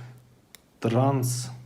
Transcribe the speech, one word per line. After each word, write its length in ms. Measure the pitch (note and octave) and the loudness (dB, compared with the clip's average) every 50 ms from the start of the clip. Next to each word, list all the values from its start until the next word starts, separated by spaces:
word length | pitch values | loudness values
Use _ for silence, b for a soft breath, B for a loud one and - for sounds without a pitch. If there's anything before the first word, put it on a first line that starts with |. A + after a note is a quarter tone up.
| B B B B B _ _ _ _ _ - - _ _ _ _ | B B B B B _ _ _ _ _ -20 -20 _ _ _ _
транс 720 | - A2+ A2+ B2 C3 C#3 C3+ C3 B2 - - - - - - - - | -2 2 4 4 4 4 2 2 0 -2 -4 -4 -6 -8 -12 -14 -18